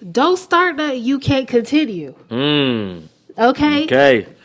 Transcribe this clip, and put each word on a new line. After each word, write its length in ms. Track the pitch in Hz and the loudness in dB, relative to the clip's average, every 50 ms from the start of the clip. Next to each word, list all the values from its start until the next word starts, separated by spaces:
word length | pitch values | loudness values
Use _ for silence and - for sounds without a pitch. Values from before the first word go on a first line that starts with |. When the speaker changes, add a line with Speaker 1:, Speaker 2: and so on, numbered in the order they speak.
| 220 175 | -14 -6
Speaker 1:
Don't 240 | 165 233 285 349 370 | -2 0 2 2 0
start 400 | 370 - - 349 339 370 359 302 | -2 -2 -2 0 0 0 0 -2
nothing 260 | 277 311 294 262 247 | -4 -6 -6 -6 -4
you 160 | 220 254 277 269 | -4 -2 -4 -2
can't 300 | - - 277 262 262 - | -2 -2 -2 -2 0 0
continue. 680 | 247 240 226 - 285 311 302 226 196 165 147 131 - - - - | 0 -2 0 0 0 -2 0 -2 -4 -8 -10 -12 -16 -18 -12 -8
Speaker 2:
Mm. 760 | 113 127 139 147 147 147 139 131 120 110 104 95 90 85 80 - _ _ _ - - - | -4 -2 0 0 2 2 2 0 0 -2 -4 -6 -10 -12 -16 -20 _ _ _ -12 -4 0
Speaker 1:
Okay? 460 | 226 254 277 285 294 302 294 285 311 | 2 2 2 2 0 0 0 0 0
Speaker 2:
Okay. 420 | - 127 131 143 139 127 107 - - - _ _ | 2 4 4 6 6 4 4 0 -4 -14 _ _